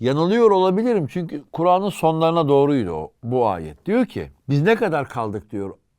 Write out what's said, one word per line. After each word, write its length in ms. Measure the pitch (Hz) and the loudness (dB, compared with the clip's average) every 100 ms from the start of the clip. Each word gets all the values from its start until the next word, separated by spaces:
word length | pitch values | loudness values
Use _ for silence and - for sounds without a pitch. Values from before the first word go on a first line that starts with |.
yanılıyor 500 | 120 143 175 226 226 | -2 0 0 4 4
olabilirim 560 | 190 185 185 247 214 143 | 4 2 0 0 -2 -2
çünkü 380 | 180 170 147 - | -6 -8 -10 -10
Kur'an'ın 380 | - 175 185 196 | -2 2 2 0
sonlarına 580 | - 165 160 165 170 143 | -2 -2 2 2 2 2
doğruydu 420 | 143 143 143 92 | 4 4 2 -2
o, 200 | 78 - _ | -6 -10 _
bu 260 | 117 123 110 | -6 -2 0
ayet. 380 | 90 78 73 - | -2 -8 -10 -2
Diyor 200 | 233 240 | 0 0
ki, 240 | 98 71 - - | -4 -10 -12 -2
"Biz 140 | 143 | 0
ne 140 | 180 226 | 2 2
kadar 320 | 208 156 131 | 0 -2 -4
kaldık?" 420 | 127 110 101 - | -6 -6 -8 -8
diyor 240 | 104 98 - _ | -8 -8 -10 _